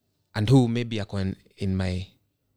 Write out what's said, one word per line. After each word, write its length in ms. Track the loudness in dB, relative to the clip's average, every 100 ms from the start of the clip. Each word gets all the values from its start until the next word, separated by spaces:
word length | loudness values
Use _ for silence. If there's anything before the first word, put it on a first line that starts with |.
| _ _ _
And 140 | -2 4
who 180 | 4 4
maybe 320 | 0 -4 -6
ako 180 | -4 -4
in, 180 | -4 -6 _ -8
in 180 | -2 -2
my, 300 | -2 -4 -8 _ _ _ _